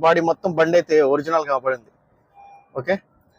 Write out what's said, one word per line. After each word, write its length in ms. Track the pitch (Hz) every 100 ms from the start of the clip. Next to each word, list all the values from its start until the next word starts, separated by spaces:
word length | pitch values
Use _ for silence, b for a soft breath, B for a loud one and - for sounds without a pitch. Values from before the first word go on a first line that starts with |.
| 160
బాడీ 160 | 170 165
మొత్తం 200 | 160 190 160
బండి 180 | 160 170
అయితే 160 | 160 156 139
ఒరిజినల్ 340 | 143 143 165 147
గా 80 | 135 131
పడింది. 260 | 127 110 _ _ _ _ - - - _ 135
ఓకే, 160 | 131 196 _ _ _